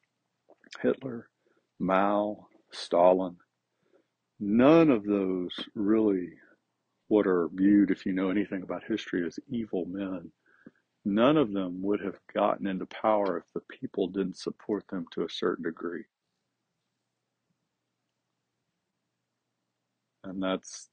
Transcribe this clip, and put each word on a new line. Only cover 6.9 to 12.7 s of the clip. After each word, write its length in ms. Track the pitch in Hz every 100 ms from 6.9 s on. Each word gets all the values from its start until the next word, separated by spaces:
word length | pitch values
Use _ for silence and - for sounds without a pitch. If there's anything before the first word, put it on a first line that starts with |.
| _ _
what 180 | 107 98
are 220 | 90 80
viewed, 420 | 92 98 101 95
if 140 | 90
you 80 | 101
know 160 | 92 95
anything 340 | 101 95 95
about 220 | 90 87
history, 420 | - 107 - 95 82
as 140 | - -
evil 380 | 120 110 117 85
men. 440 | 95 98 92 82 _ _ _ - _ _ _ 107
None 320 | 101 127 156
of 160 | 117
them 260 | 98 92 90
would 200 | 98 104
have 200 | 95 - -
gotten 400 | 101 104 -
into 180 | 98